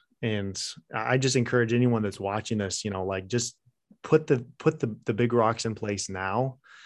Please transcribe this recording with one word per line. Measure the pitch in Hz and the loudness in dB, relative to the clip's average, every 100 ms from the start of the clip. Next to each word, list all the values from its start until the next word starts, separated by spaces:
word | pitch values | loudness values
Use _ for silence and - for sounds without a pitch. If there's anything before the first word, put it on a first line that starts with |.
| _ _ | _ _
And | 120 107 98 95 - - _ | -4 -2 -4 -6 -10 -10 _
I, | 113 113 | -6 2
I | 131 | 2
just | 131 131 | 4 2
encourage | 117 123 117 | 2 2 4
anyone | 120 123 117 | 4 4 2
that's | 104 - | 0 -2
watching | 98 104 - 110 | -4 -4 -2 -2
this, | 98 - 107 | -2 -4 -4
you | |
know, | 95 95 | -4 -4
like, | 95 92 | -4 -2
just | 120 117 - _ _ _ - | -2 -2 -8 _ _ _ -18
put | - 156 156 | 2 2 4
the, | 135 120 _ | 0 0 _
put | 160 151 | -2 0
the, | 123 107 - | -4 -4 -6
the | 107 | 0
big | 120 | 2
rocks | 117 113 113 117 | 4 2 2 -4
in | |
place | 107 107 101 - | -4 -4 -6 -6
now | 95 95 104 135 127 _ - | -6 -2 0 -2 -4 _ -20